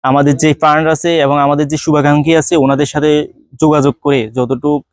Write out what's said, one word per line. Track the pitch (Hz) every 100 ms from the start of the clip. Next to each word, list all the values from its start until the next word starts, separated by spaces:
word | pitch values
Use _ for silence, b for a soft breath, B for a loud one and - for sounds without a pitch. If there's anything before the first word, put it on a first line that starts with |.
আমাদের | 131 139 143 135
যে | 156
ফান্ড | 147 156 151 160
আছে | 156 175 165
এবং | 139 143
আমাদের | 143 147 147
যে | 156
শুভাকাঙ্ক্ষী | - 147 143 147 151
আছে, | 160 147 170
ওনাদের | 135 139 147
সাথে | 151 151 151 - - _ 135
যোগাযোগ | 156 151 139 -
করে | 143 139 110
যতটুকু | 120 123 127 143 147 -